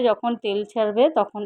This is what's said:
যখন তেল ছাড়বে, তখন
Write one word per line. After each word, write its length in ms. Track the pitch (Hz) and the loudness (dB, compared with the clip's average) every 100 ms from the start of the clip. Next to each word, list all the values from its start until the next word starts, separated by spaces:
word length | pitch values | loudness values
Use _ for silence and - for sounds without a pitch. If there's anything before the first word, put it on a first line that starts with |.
যখন 280 | 240 208 240 233 | 0 0 -2 -4
তেল 220 | 214 202 208 | -4 -4 -4
ছাড়বে, 380 | 233 214 208 294 | -2 -2 2 2
তখন 280 | 311 202 208 | 2 -2 -4